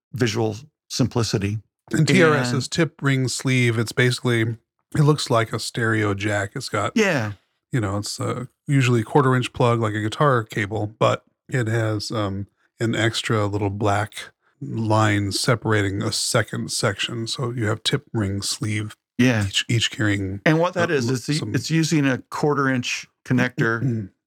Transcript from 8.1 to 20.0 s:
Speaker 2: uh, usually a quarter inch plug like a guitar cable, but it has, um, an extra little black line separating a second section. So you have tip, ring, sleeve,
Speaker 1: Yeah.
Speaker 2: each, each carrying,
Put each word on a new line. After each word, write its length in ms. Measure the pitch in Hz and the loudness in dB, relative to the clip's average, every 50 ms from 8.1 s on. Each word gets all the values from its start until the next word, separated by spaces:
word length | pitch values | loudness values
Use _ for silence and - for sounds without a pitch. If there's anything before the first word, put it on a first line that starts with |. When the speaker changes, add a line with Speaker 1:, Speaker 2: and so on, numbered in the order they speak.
| - - | -6 -6
Speaker 2:
uh, 260 | 113 113 117 123 123 - _ _ - | -4 -4 -4 -6 -8 -14 _ _ -2
usually 340 | - 147 139 127 123 123 117 | 0 2 4 4 4 4 2
a 20 | 110 | 2
quarter 320 | - - 151 135 131 127 | 2 4 4 4 4 4
inch 180 | 127 120 - - | 2 0 -2 0
plug 260 | - 131 117 117 117 | 2 2 4 4 2
like 140 | 117 107 104 | 0 -2 -2
a 60 | 107 | -2
guitar 420 | 104 110 - - 156 147 131 120 110 | -4 -4 0 2 2 4 2 2 0
cable, 520 | - - 117 104 98 110 104 107 107 - | -2 -4 -4 -4 -4 -4 -4 -4 -6 -2
but 260 | - 120 117 117 - _ _ _ _ _ - | 0 2 2 2 0 _ _ _ _ _ -6
it 180 | - 131 117 | -4 -2 -2
has, 420 | 110 110 117 113 110 110 104 - - | 0 0 0 0 0 -2 -4 -4 -4
um, 380 | - 110 104 98 95 98 98 - _ _ _ _ _ - | -4 -4 -2 -2 -4 -6 -8 -10 _ _ _ _ _ -4
an 160 | 113 110 - | -2 -2 0
extra 500 | 107 107 117 - - - - 117 107 104 | 0 0 -2 -2 -2 -2 0 0 0 0
little 240 | 104 101 101 104 98 | 0 -2 -2 -2 -2
black 600 | 98 104 110 101 101 101 107 - - - - - _ _ _ _ _ - | -2 -2 0 0 0 0 -2 -4 -8 -16 -18 -18 _ _ _ _ _ -14
line 720 | 139 135 127 113 113 107 107 110 107 107 104 101 101 98 | -10 -8 -6 -4 0 2 4 4 4 4 2 2 0 -2
separating 680 | 95 - - - 123 113 - 113 107 107 98 98 95 101 | -2 -2 0 0 0 0 0 0 2 2 2 0 -2 -2
a 100 | 113 107 | -4 -2
second 600 | - - - - - - 104 - - 120 113 117 | -2 -4 -4 0 0 0 -2 -2 -6 -8 -6 -6
section. 560 | - - - 113 98 - - - - 117 113 | -4 -2 -2 -2 -2 -2 -6 -6 -6 -8 -6
So 240 | 113 - - 135 120 | -6 -6 -6 -6 -6
you 140 | 120 131 110 | -4 -4 -2
have 160 | 104 107 - - | -2 -2 -2 -2
tip, 220 | - - 127 - _ - | -2 -2 -4 -4 _ -4
ring, 280 | 113 104 95 98 101 | -2 -2 -2 -2 -4
sleeve, 540 | 98 - - - 127 107 107 107 107 104 - _ _ _ _ - | -4 -4 -6 -4 -4 -4 -4 -4 -6 -8 -10 _ _ _ _ 2
Speaker 1:
Yeah. 260 | 123 131 120 110 101 | 2 4 4 2 0
Speaker 2:
each, 200 | 98 - - - - | -2 -2 -4 -4 -2
each 220 | 123 113 - - | -2 -2 -2 -2
carrying, 500 | - - | -2 -2